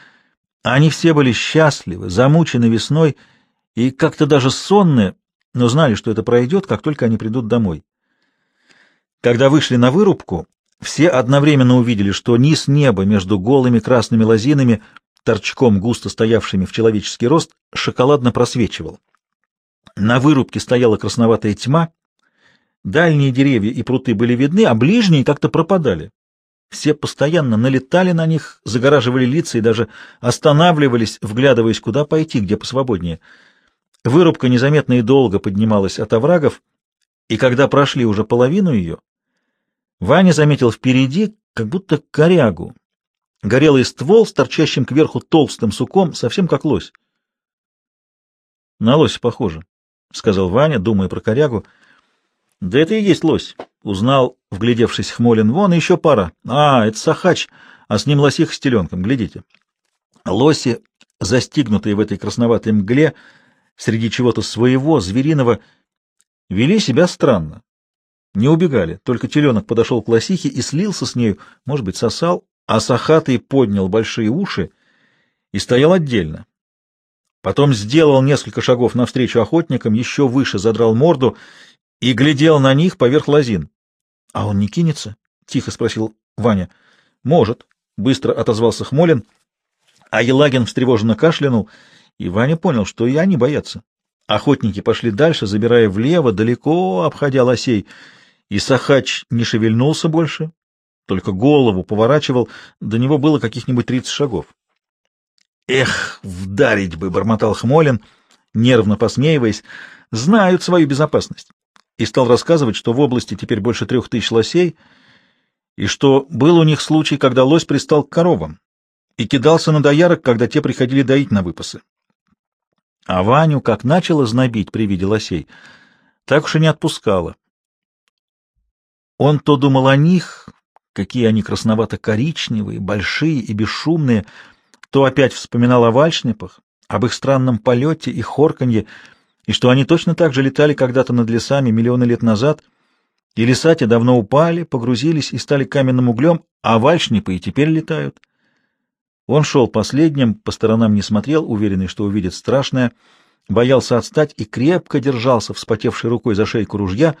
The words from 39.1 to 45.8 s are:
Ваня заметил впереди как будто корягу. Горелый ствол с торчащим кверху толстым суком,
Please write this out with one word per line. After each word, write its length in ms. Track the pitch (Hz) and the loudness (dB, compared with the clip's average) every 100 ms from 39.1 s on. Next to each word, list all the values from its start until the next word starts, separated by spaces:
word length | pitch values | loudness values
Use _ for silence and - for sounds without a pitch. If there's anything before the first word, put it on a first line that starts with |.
| _ _ _ _ _ _ _ _ _ | _ _ _ _ _ _ _ _ _
Ваня 340 | 90 160 185 | 0 4 4
заметил 380 | 147 147 143 120 | 4 2 2 0
впереди 640 | - 131 127 131 165 214 - _ | 0 0 0 0 -2 -4 -6 _
как 140 | - 110 | -10 -6
будто 340 | 185 - - - | -8 -4 -4 -2
корягу. 640 | - 165 180 113 82 87 - _ _ _ _ _ _ | 0 2 4 2 -2 -10 -16 _ _ _ _ _ _
Горелый 440 | 101 127 151 135 113 | -2 2 4 4 0
ствол 400 | - 135 226 208 | -4 2 4 4
с 80 | |
торчащим 520 | - - - 147 151 123 | 0 -2 -2 -2 -2 -2
кверху 360 | 135 156 123 | 0 0 -2
толстым 500 | - 160 120 - 110 | 0 0 0 -2 -6
суком, 420 | - | -4